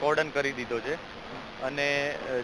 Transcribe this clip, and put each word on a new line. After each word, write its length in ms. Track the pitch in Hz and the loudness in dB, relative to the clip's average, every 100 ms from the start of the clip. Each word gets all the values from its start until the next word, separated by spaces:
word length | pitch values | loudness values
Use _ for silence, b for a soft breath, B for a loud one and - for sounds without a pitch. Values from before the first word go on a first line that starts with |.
કોર્ડન 280 | 147 156 156 | 4 4 4
કરી 240 | 143 139 | 2 2
દીધો 280 | 127 117 117 | 0 -2 -2
છે 140 | 113 165 - - - - - - | -2 -4 -6 -12 -10 -10 -10 -6
અને, 480 | 131 143 143 143 143 | -2 0 2 2 0
અ, 300 | - 135 127 | -2 -2 -2